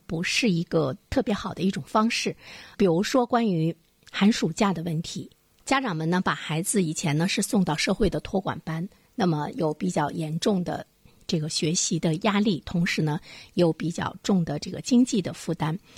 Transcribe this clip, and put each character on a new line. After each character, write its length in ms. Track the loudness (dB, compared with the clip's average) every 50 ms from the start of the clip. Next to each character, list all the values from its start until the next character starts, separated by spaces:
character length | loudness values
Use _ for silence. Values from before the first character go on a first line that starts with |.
| -4
不 160 | -4 -4 -4
是 300 | -2 -2 0 2 2 2
一 100 | 2 2 0
个 300 | 0 0 2 2 0 -2 -6 _ -4
特 140 | -2 0 0
别 100 | 0 -2
好 200 | -4 -4 -6 -4
的 100 | -2 -2
一 80 | -2
种 100 | -2 -4 -4
方 220 | 0 2 2 2 2
式。 260 | 0 -2 -4 -4 -6 -8 -12 -20 -20 -20 -20 -8 0
比 80 | 2 4
如 160 | 4 4 4
说 240 | 2 2 2 2 2
关 220 | 4 2 2 2
于 280 | 2 2 2 0 0 -2 _ _ _ _ _ _ -10
寒 200 | 0 4 4 4
暑 200 | 4 4 0 -2
假 220 | 0 2 2 2 0
的 100 | 0 -2
问 180 | -2 -2 -2
题， 280 | -4 -4 -8 -10 -12 -14 _ _ _ _ _ _ -2
家 160 | 0 0 0
长 140 | 0 -2 -2
们 120 | -2 0
呢 140 | 0 2 2
把 140 | 2 0 -2
孩 260 | -2 -4 -4 -4 -2
子 220 | -2 0 0 0 0
以 100 | 0 -2
前 240 | -2 -2 0 2
呢 100 | 2 2
是 140 | 0 0 -2
送 220 | -2 0 2 2 2
到 120 | 2 0
社 180 | 0 0 0 2
会 160 | 2 2 0
的 100 | 0 -2
托 200 | -4 -2 -4 -2
管 200 | -2 -2 -6 -6
班， 280 | -6 -6 -6 -6 -6 -8 -10 _ _ _ _
那 100 | 0 2
么 240 | 2 2 0 -2 -4
有 220 | -4 -2 -2 -2 -2
比 160 | -2 -2 -2
较 220 | 0 0 -2 -2
严 260 | -2 -4 -4 -4 -4 -2
重 240 | 0 0 0 0 0
的 220 | -2 -6 -6 -8 _ _ _ _ -20 -20 _ _
这 140 | -2 -2 -2
个 100 | -2 -2
学 240 | -4 -2 0 0 0
习 240 | 0 0 -2 -2
的 160 | 0 0 0 0
压 220 | 0 0 0 2 2
力， 220 | 2 2 0 -2 -2
同 200 | -4 -2 0 0
时 160 | 0 0 0
呢 180 | 0 0 -2 -4 -6 -10 -20 -20 -18 -6 0
有 160 | 2 2 2 2
比 160 | 0 -4 -4
较 260 | -4 -4 -6 -6 -6 -6
重 240 | -2 0 2 2 2
的 140 | 0 -4 -6
这 100 | -8 -8
个 120 | -10 -8
经 220 | -2 2 4 4 4
济 180 | 4 2 -2
的 120 | -2 -2 -6
负 200 | -8 -6 -6 -4
担， 240 | -2 -2 -2 -2 -4 _ -14 -20